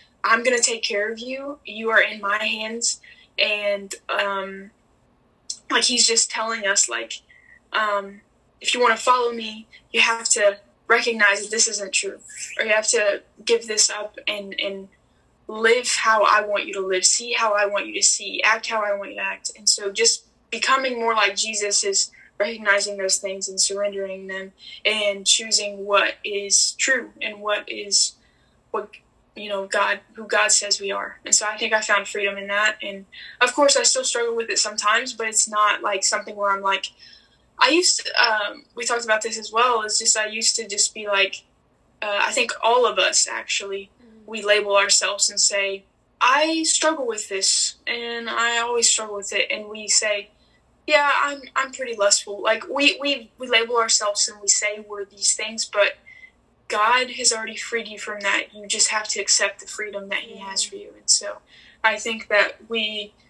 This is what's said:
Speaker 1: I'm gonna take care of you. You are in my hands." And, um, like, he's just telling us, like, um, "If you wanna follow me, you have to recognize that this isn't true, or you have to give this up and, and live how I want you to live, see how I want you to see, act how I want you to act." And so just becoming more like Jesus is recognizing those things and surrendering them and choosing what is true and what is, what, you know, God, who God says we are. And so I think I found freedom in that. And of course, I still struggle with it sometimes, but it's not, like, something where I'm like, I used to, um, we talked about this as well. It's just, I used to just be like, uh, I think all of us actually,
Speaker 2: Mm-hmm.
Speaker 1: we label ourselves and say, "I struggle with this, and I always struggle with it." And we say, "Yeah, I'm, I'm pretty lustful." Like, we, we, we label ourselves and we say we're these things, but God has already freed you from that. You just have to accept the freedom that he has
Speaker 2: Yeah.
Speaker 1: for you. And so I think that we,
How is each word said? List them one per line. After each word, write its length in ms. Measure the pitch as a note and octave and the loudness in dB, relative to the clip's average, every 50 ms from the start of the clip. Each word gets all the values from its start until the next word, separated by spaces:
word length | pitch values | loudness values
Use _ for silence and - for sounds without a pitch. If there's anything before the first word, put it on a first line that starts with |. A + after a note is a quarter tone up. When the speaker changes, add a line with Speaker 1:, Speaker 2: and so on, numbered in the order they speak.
| - _ _ _ - | -20 _ _ _ 2
Speaker 1:
I'm 180 | - - A#3+ | 2 2 4
gonna 160 | A#3+ B3+ B3 A#3 | 4 2 2 2
take 220 | A3+ B3+ A3+ A3+ | 2 0 0 -4
care 280 | - - G#3+ G3+ G#3 A3+ | -4 -2 -2 -2 -2 -2
of 80 | A3+ A3 | -4 -8
you. 400 | A#3+ B3+ C4 C4+ C#4 C#4+ D4 - _ | -8 -8 -8 -8 -8 -10 -12 -12 _
You 260 | G3+ G#3 A3 A3+ A3+ | -14 -10 -6 -2 2
are 100 | A3 G3+ | 4 4
in 180 | G3 G#3 G#3+ G#3+ | 4 2 -2 -4
my 240 | G3+ G3 G#3 G#3+ A3 | -4 -2 -2 -2 -2
hands." 560 | A3 A3 G#3+ A3 A3 A3+ A#3 A#3 - - - - - - - - _ _ - | -4 -4 -4 -6 -6 -6 -4 -4 -4 -4 -6 -12 -20 -20 -20 -20 _ _ -2
And, 560 | - G#3+ G#3 G#3 G#3 G#3 G3+ G3+ G3 G3 - - _ - | 0 0 0 -2 0 -2 -2 -2 -6 -12 -14 -14 _ -6
um, 640 | G3+ G3+ G3+ G3+ G3 G3 F#3+ G3 G3 G3 G3 G#3 _ _ _ _ _ _ _ _ _ _ _ _ _ _ _ - - - _ - | -4 -2 -2 -2 -4 -4 -6 -8 -10 -14 -16 -18 _ _ _ _ _ _ _ _ _ _ _ _ _ _ _ -14 -14 -14 _ -2
like, 140 | C4+ A#3 A#3 | 0 0 2
he's 220 | B3 B3 A#3 - | 2 2 2 4
just 240 | - A#3 A3+ - - | 4 4 2 2 0
telling 360 | - A3+ A3 A3+ A3+ A3 G3+ | -2 -4 -4 -4 -4 -2 0
us, 220 | G3 G3+ G3+ - - | 0 2 2 2 0
like, 320 | A#2 A#2 - - - - - _ _ _ _ _ - - _ _ | -2 -6 -6 -8 -12 -14 -14 _ _ _ _ _ -20 -20 _ _
um, 480 | - G#3+ G#3+ G#3 G3+ G3+ G3 G3 G3+ G3+ _ _ _ _ _ _ _ _ | -2 0 2 2 0 -2 -2 -6 -14 -20 _ _ _ _ _ _ _ _
"If 140 | - - - | -2 -2 2
you 60 | B3 | 4
wanna 160 | B3 A#3 A3 | 4 4 4
follow 360 | A3 - C4 B3 B3 A#3+ A#3 | 4 4 4 4 4 4 0
me, 360 | A#3 A#3 A3+ A3 A3 A3 A3+ _ - - _ _ | -2 -4 -8 -10 -10 -14 -18 _ -20 -20 _ _
you 80 | - A3+ | 2 4
have 280 | A3+ A#3 A3+ A3+ A3+ - | 4 4 2 -2 0 0
to 280 | - A3 G3+ G3+ G3+ - _ _ _ _ _ | 2 4 4 2 2 0 _ _ _ _ _
recognize 560 | - A3+ B3 B3 B3 A3+ A3 G#3 G3+ G3+ G#3 | 2 2 2 4 0 2 4 4 4 4 2
that 80 | G3+ - | -2 -2
this 180 | A3 A3+ - A3+ | 0 2 2 2
isn't 240 | G#3 G#3 G3+ F#3+ | 0 -4 -6 -4
true, 280 | - - G3 G3 - - - - - - - - - - | -2 -4 -4 -4 -8 -12 -18 -18 -14 -14 -12 -8 -4 -2
or 60 | A3 | 0
you 80 | A3 | 2
have 160 | G#3+ G#3+ G#3+ - | 2 2 2 2
to 340 | A#3 A3+ G#3 G3+ - - - _ _ - A3 | 2 2 2 2 0 -2 -8 _ _ -10 2
give 220 | A#3 A#3 A3+ A3+ | 2 2 2 2
this 220 | A3 G#3+ G#3 - - | -2 0 2 2 2
up 280 | G#3 G#3 G#3 G#3 - - - | 0 -6 -8 -10 -12 -8 -6
and, 320 | G#3 G#3 G3+ G3+ G3 F#3+ - | -6 -6 -6 -8 -8 -6 -4
and 300 | G3+ G3 G3 G3 F#3+ - _ _ _ _ _ _ _ _ _ _ _ | -4 -4 -6 -8 -12 -16 _ _ _ _ _ _ _ _ _ _ _
live 420 | - G#3+ A3 A3+ A3+ A#3 B3 A#3+ - | -10 -2 2 4 4 4 4 4 0
how 360 | - - - A3 A3 G#3+ G3+ | -2 2 4 4 6 6 6
I 160 | - G#3 G#3+ | 6 6 4
want 260 | G#3+ G#3 G3+ G3 - | 4 2 -2 -2 -2
you 60 | - F#3+ | -4 -6
to 60 | G3 | -6
live, 260 | F#3+ F#3 F#3 F#3 F#3 | -2 -2 0 2 4
see 260 | - - A#3 A#3 A#3+ | 4 2 2 -2 -2
how 200 | A#3 A3+ A3+ G#3+ G3+ | -2 0 2 2 2
I 120 | G#3 G#3 | 2 2
want 200 | G3+ G3+ F#3+ - | 0 0 -4 -4
you 80 | - - | -4 -2
to 80 | G3+ | 2
see, 400 | G#3 - - - G3+ G3 G3 - | 2 2 2 0 -4 -6 -4 0
act 240 | - G#3 A3 A3+ - | 2 2 2 0 -2
how 160 | - A3+ G#3+ | -4 -2 -2
I 120 | G#3 G#3 G3+ | 0 0 -2
want 160 | G3+ G3 F#3+ | -4 -6 -10
you 60 | G3 | -10
to 60 | G3+ | -8
act." 280 | G3 F#3+ - - - - - | -6 -6 -8 -8 -10 -12 -12
And 120 | - G#3 - | 0 0 0
so 240 | - G#3+ G#3 G3+ | 0 2 -2 -4
just 320 | G3 A3 A3+ A3 - - - _ _ _ _ _ | 0 2 2 2 2 0 -6 _ _ _ _ _
becoming 480 | A3+ A3+ - - C4 C4 C4+ B3+ B3 A#3 | -6 -2 2 2 2 2 2 -2 -2 0
more 160 | A3+ A3+ A3 | 0 0 2
like 220 | A3 G3+ G3 F#3+ | 2 2 2 2
Jesus 480 | - - A3 G#3+ G3+ G3+ G3+ G3+ - G#3 | -2 -4 -2 -2 -4 -2 0 0 0 0
is 260 | G3 G3 - - - - - - - _ - | 2 0 0 0 -2 -6 -18 -20 -18 _ -4
recognizing 580 | G3+ A3+ A#3 A3 G#3+ G3+ G3 G3+ G3+ G3+ G3+ | -2 -2 -2 -2 2 2 2 2 2 -2 -4
those 220 | G3 F#3+ F#3+ F#3+ - | -4 -2 -2 -2 -2
things 300 | G3+ G3 F#3+ F#3+ F#3+ F#3+ | -2 -6 -6 -6 -8 -6
and 120 | F#3+ F#3+ | -2 -2
surrendering 640 | - - G3 G3 G3+ G3+ G3 G3 G3 F#3+ F#3+ F#3+ F#3+ F#3+ | -2 0 0 -2 -2 -2 -2 -4 -6 -6 -8 -10 -10 -10
them 240 | F#3+ F#3+ F#3+ G3 - _ - - - - - | -10 -10 -10 -12 -16 _ -20 -20 -18 -4 -2
and 420 | G#3 G#3 G#3 G#3 G#3 G3 G3 G3 | -2 0 2 0 -2 -2 0 2
choosing 580 | - - - A3+ A3 G#3 G#3 G#3 G3+ G3+ G3 G3 | 2 2 2 2 0 -2 -2 -2 -4 -8 -8 -2
what 300 | G3+ G3+ G3 - - - - - | 2 2 4 4 2 -2 -6 -8
is 480 | G#3+ G3+ G3+ G3+ G3+ G3 - - - | -6 -6 -4 0 2 2 4 4 2
true 400 | - - - C4+ C4 A#3+ G#3+ G#3 - - | 0 0 0 2 2 0 -2 -6 -10 -8
and 200 | - A3 G#3 G#3 | -8 -8 -8 -6
what 300 | G#3 G#3 G#3 - - - | -4 -2 -2 -2 -4 -8
is, 440 | A3 G#3 G3+ G3+ G3 - - - - _ _ _ _ _ _ _ _ _ _ _ | -10 -10 -4 0 0 0 0 0 -4 _ _ _ _ _ _ _ _ _ _ _
what, 200 | - G#3 G3 - - - _ _ _ _ _ _ _ | -6 -6 -6 -8 -16 -20 _ _ _ _ _ _ _
you 120 | A3 G#3 G#3 | -14 -8 -6
know, 160 | G3+ G3 G3 | -6 -6 -4
God, 340 | G3 - G3+ G3+ G3+ G3+ G3+ - _ _ | -2 -2 0 0 0 -2 -4 -6 _ _
who 120 | A3 A3 | -16 -6
God 240 | G3+ G#3 G#3 G#3+ G#3+ | -2 2 2 4 4
says 300 | - - G#3 G3+ G3 G3 | 4 2 2 0 -4 -2
we 100 | G3 G3 | -2 -4
are. 300 | G3 G3+ G3+ - - - - | -4 -4 -6 -8 -12 -12 0
And 100 | - - | 2 2
so 120 | - A3 | 2 2
I 120 | G#3+ G#3+ G#3+ | 0 -4 -4
think 140 | A#3 A3 A3 | -2 0 0
I 60 | G#3+ | 0
found 260 | G#3+ - G#3 G3 F#3+ - | 2 2 0 0 0 -4
freedom 300 | - G#3 G3+ G3 G3 G3+ | -4 -4 -4 -4 -4 -6
in 100 | G3 G3 | -6 -4
that. 280 | G3+ G#3 G#3+ G#3+ - - | 0 0 0 0 0 -2
And 220 | G#3+ G3+ G3 G3 G3 _ - - - - - _ | -10 -12 -12 -12 -16 _ -20 -20 -20 -20 0 _
of 120 | A#3+ C4 - | 2 2 4
course, 220 | D4+ C#4+ C#4 C#4 | 4 6 6 6
I 60 | C4 | 6
still 220 | A#3 - - C4 B3+ | 4 4 2 2 0
struggle 300 | - - A#3+ A#3 A#3 A#3 | -2 -2 0 -2 0 -2
with 140 | A3+ A3 G#3 | -2 -4 -2
it 100 | G3 - | 0 0
sometimes, 540 | - G#3 G#3+ - G#3+ G#3 A3 A#3 C4 B3+ | 0 0 -2 0 2 2 2 2 0 -4
but 160 | - - A3+ A3 | -6 -4 -6 0
it's 180 | - - - A3 | 0 0 0 2
not, 340 | G#3+ G#3 G#3 G#3 - - | 2 2 4 4 2 0
like, 200 | - G#3 G3+ F#3+ | -2 -2 -2 0
something 320 | - - A3 G#3 - A3+ G#3 | 0 0 -2 -2 -4 -8 -6
where 160 | G3+ G3+ G3+ | -2 0 0
I'm 120 | G3 G3 | 0 0
like, 240 | G3 G3 G3 F#3+ - - - _ - - - - _ _ _ _ _ _ _ - | 0 0 0 0 -2 -8 -12 _ -20 -20 -20 -20 _ _ _ _ _ _ _ 2
I 100 | G3 B3+ | 4 6
used 320 | D#4 F4 F4+ - - - - | 6 6 4 4 2 0 -4
to, 60 | - - | -2 0
um, 500 | - - A#3 G#3+ G#3+ G3+ - - - - _ _ | 2 2 4 2 0 0 -4 -6 -12 -18 _ _
we 100 | A#3+ A#3 | -6 -2
talked 180 | B3 A#3+ A#3 A#3 | -2 -2 -2 2
about 160 | A3 G#3+ G#3+ | 0 0 0
this 140 | A3 A3+ A3 A3 | 0 -4 -6 -8
as 140 | G#3+ - | -10 -2
well. 300 | A3 A3+ B3+ B3+ A#3 A3 | 2 4 4 4 4 2
It's 160 | G#3+ G#3+ G#3 - | 0 0 -2 0
just, 180 | A3+ A3 - | 2 2 2
I 100 | G#3+ G#3+ | 2 0
used 300 | G#3+ G#3+ A3+ A3 - - | -2 -4 0 0 0 0
to 100 | A3+ A3 | 0 -4
just 280 | G3 G3+ - - - - | -4 -2 -2 -2 -4 -6
be 120 | A3 G#3 G3+ | -8 -4 0
like, 340 | G3+ G3 G3 - - - - _ _ _ _ _ _ _ _ _ _ _ | 2 2 2 0 -2 -10 -16 _ _ _ _ _ _ _ _ _ _ _
uh, 200 | A3 G#3 G3+ G3+ | -6 -4 -2 -2
I 100 | - - | -2 0
think 200 | - B3+ A#3+ A#3 - - | 0 0 -2 -2 -2 0
all 240 | - A3+ A#3+ B3+ A#3+ | 2 4 6 6 4
of 120 | G#3+ G3 F#3+ | 4 2 2
us 300 | - - - - - - | 0 2 2 2 0 0
actually, 600 | A#2 A2+ A2 - - - G2+ G2 G2 G2 - - _ _ | -2 -8 -6 -4 -4 -4 -4 -6 -8 -10 -10 -14 _ _
Speaker 2:
Mm-hmm. 300 | - A3+ A3 - - G#3+ | -20 -20 -20 -20 -16 -12
Speaker 1:
we 120 | A3+ A3 | -10 -4
label 340 | G3+ G#3 G#3 G#3 G#3 G3+ G3 | 2 2 2 2 4 4 4
ourselves 520 | G3+ G3 G3 - - G3+ F#3+ G3+ G3 - - | 4 4 6 4 4 2 0 0 0 0 0
and 120 | G3+ G3+ | 2 2
say, 440 | - - G#3 G3+ G3 G3 G3 G3 - _ _ _ _ _ _ _ | 2 2 2 0 0 -2 -4 -6 -10 _ _ _ _ _ _ _
"I 420 | - B3 C4+ D4 D#4 D#4+ D#4+ D#4+ | 4 4 6 4 4 2 2 0
struggle 440 | D#4+ - - - D#4 D#4 D#4+ D4 B3+ | 0 0 0 2 2 0 0 0 -4
with 220 | A#3 G#3+ G#3 - - | -4 -6 -6 -6 -6
this, 460 | G3 F#3+ F#3+ - - - - - - _ _ | -4 -2 0 0 2 0 0 -2 -4 _ _
and 440 | - A#3 A#3+ A#3 A#3 A#3 A#3 A#3 A3 | -8 -6 -6 -6 -6 -8 -6 -6 -4
I 280 | A3+ A3+ A#3 A#3 A#3 A#3 | -2 0 0 0 0 0
always 300 | A#3 A#3+ A#3+ A#3 A#3 A3+ | 0 0 0 2 2 2
struggle 280 | - A3 G#3+ G#3 G#3 | 2 2 -2 -6 -8
with 160 | G3+ G3 - | -8 -8 -4
it." 180 | G#3+ G3 - - | -2 -2 -2 -2
And 180 | - G#3+ G#3+ G#3 | -4 -8 -8 -12
we 200 | G#3+ G#3+ G#3+ G3+ | -12 -10 -2 2
say, 420 | - - A3 G#3+ G3+ G3+ G3+ - _ _ _ _ _ _ _ _ _ _ _ | 2 2 2 2 -2 -4 -6 -12 _ _ _ _ _ _ _ _ _ _ _
"Yeah, 240 | - D4+ D4 C#4+ C#4+ - | 2 2 4 4 4 2
I'm, 260 | - - C#4+ C#4+ C#4 B3+ - _ | 2 0 -2 -2 -8 -12 -6 _
I'm 160 | C4 C4+ C4 | -4 -4 -4
pretty 240 | C4 B3+ C4 A#3+ A3+ | -6 -8 -8 -8 -2
lustful." 440 | G#3 G3+ G3+ G3+ - - G#3 G3+ G3+ | 0 2 2 2 2 0 -6 -10 -2
Like, 240 | G#3 A3 A3+ A3+ - - | 0 0 0 0 -2 -6
we, 280 | B3+ C#4 C#4+ C#4+ - - | -2 2 2 2 2 0
we, 300 | C#4+ C#4+ C#4 A#3+ A3+ - _ - | -2 -2 -2 -4 -6 -16 _ -14
we 100 | B3+ A#3+ | -4 0
label 280 | A#3+ A3+ A#3 A3+ A#3+ A#3 | 2 2 2 2 0 0
ourselves 500 | A3+ A3 - - G#3+ G3+ G3+ - - G#3+ | 2 2 2 2 2 0 0 0 -2 -2
and 120 | G#3 G#3 | -4 -4
we 60 | G3+ G3+ | 0 0
say 300 | - - G#3+ G#3 G#3+ G#3+ G#3 G#3 | 0 2 0 -2 -4 -6 -10 -12
we're 160 | G#3 G3+ G3 | -10 -10 -10
these 300 | - G3+ G3+ - - - | -12 -8 -4 -2 -2 -2
things, 300 | - G#3+ G#3+ A3+ A3 - | -2 -6 -8 -6 -8 -8
but 300 | - - G3+ G3+ G3 - - _ - - - - - _ _ _ _ _ _ _ - | -2 0 2 2 2 0 -6 _ -20 -20 -20 -20 -20 _ _ _ _ _ _ _ -4
God 420 | A3 G#3 G#3+ A3+ B3 B3+ B3+ B3 | 0 2 2 4 4 2 2 -2
has 200 | B3 B3+ B3 - | -4 0 0 0
already 240 | A#3 A3 A3 A3 A3 | 0 0 -4 -8 -8
freed 320 | - - - A#3 A3+ G#3+ G#3+ | -10 -8 -4 -4 -6 -6 -6
you 100 | G#3 G3 | -12 -12
from 220 | - A3 G#3 G#3 | -10 -10 -8 -4
that. 340 | G3+ G3 G3 - - - G#3 | -2 0 0 0 -2 -6 -12
You 120 | G#3+ G#3 | -16 -6
just 220 | G3+ G#3+ G#3+ - - | -4 -4 -4 -4 -4
have 200 | A3 G#3+ G#3+ - | -4 -4 -4 -4
to 120 | - G#3 | -6 -4
accept 400 | G3 - - - G#3 G3+ - - | 0 0 2 2 0 -2 -2 -8
the 60 | - | -16
freedom 420 | - - - G#3+ G#3 G3+ G3+ G3 G3 | -14 -10 -10 -10 -8 -8 -10 -8 -6
that 100 | G#3+ G#3 | -8 -8
he 160 | A3 A3+ G3+ G3 | -8 -10 -14 -14
has 260 | G3 G3 F#3+ G3 - | -14 -8 -6 -6 -6
Speaker 2:
Yeah. 60 | - | -6
Speaker 1:
for 60 | G3 | -8
you. 120 | G3+ G3+ - - | -14 -16 -18 -20
And 140 | - _ - | -8 _ 0
so 280 | - - G3+ G3+ - - _ _ - - - - _ _ | 0 2 0 -6 -10 -12 _ _ -20 -20 -20 -20 _ _
I 140 | - A3 G#3+ | 2 2 2
think 320 | - - A#3 A3+ A3 - - | 2 -4 -6 -6 -6 -2 2
that 400 | A3 G3+ - - - - A3 A3 | 4 4 4 2 -2 -10 -10 -6
we, 460 | A#3 A3+ A3 G#3+ G#3+ G#3 G#3 G#3 _ _ _ | -4 -4 -4 -4 -6 -10 -12 -12 _ _ _